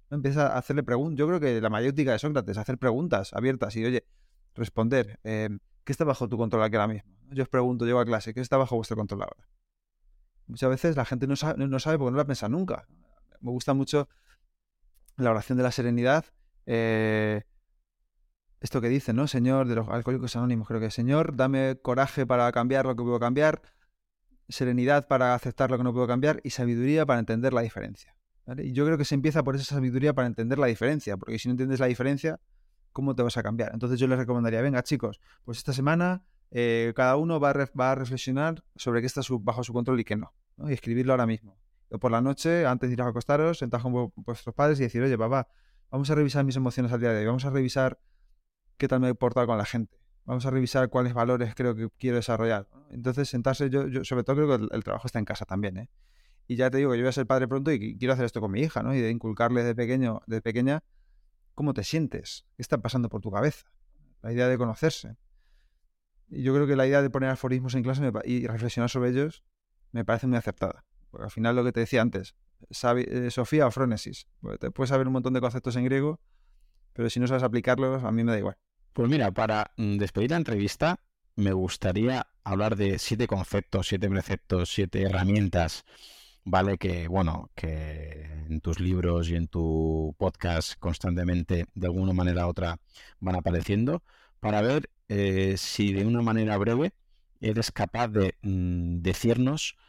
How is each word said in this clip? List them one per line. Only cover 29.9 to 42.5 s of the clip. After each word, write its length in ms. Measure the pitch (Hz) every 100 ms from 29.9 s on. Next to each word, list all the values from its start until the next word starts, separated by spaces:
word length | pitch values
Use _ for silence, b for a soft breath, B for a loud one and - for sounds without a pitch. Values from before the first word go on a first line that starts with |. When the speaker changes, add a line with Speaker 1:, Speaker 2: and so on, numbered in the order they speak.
| 127 147
Speaker 1:
para 120 | 135 120
entender 320 | 113 117 139
la 80 | 131
diferencia, 500 | 110 120 151 - 98
porque 220 | 104 113
si 100 | 127
no 40 |
entiendes 280 | 123 131 131
la 60 | 127
diferencia, 540 | 120 127 139 160 - _ _ _ _ _
¿cómo 220 | - 139
te 80 | 131
vas 140 | 120 120
a 60 |
cambiar? 300 | 110 113 110
Entonces 280 | 113 120 123
yo 60 | 131
les 100 | 127
recomendaría, 440 | 120 120 113 110
"Venga, 200 | 139 127
chicos, 380 | - 135 110 - b b
pues 140 | - 117
esta 140 | -
semana, 520 | 131 139 170 180 185 - _ _
eh, 420 | 123 120 117 117 113
cada 200 | 127 139
uno 240 | 165 160
va 100 | 143
a 20 |
ref-, 260 | 139 135 123
va 140 | 127
a 20 |
reflexionar 720 | 135 123 127 - 131 160 160 - -
sobre 240 | 127 117
qué 60 | 127
está 160 | 143
su, 180 | 123 123
bajo 240 | 104 117
su 80 | 120
control 280 | 120 120 127
y 40 |
qué 120 | - 107
no, 160 | - _ _ -
¿no? 140 | 151
Y 20 |
escribirlo 400 | 131 117 117 127
ahora 140 | 127 113
mismo. 320 | 110 104 _ _ _ _
O 80 | 107
por 120 | 127
la 100 | 113
noche, 460 | 131 139 160